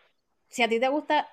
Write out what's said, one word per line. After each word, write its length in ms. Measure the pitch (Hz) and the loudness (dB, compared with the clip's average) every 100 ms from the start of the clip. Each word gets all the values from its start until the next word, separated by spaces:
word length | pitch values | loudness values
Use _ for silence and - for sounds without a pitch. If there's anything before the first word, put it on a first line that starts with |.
| _ _ _ _ _ | _ _ _ _ _
si 140 | - | -2
a 60 | 233 | 0
ti 100 | 226 | 2
te 100 | 262 | 0
gusta, 400 | 294 294 302 - | 0 0 -2 -2